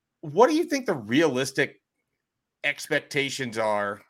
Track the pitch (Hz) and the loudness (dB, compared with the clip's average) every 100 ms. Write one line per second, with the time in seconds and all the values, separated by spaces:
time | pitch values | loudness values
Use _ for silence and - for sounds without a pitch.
0 | _ _ 156 160 254 311 349 277 247 147 | _ _ -4 4 4 4 0 -2 -2 -4
1 | 104 135 165 127 135 - - - _ _ | 0 2 4 2 -2 -2 -2 -4 _ _
2 | _ _ _ _ _ _ 143 143 - 147 | _ _ _ _ _ _ -6 -6 -4 -4
3 | - 143 139 139 123 110 107 104 101 101 | -2 -4 -4 -4 -6 -2 0 0 -2 -6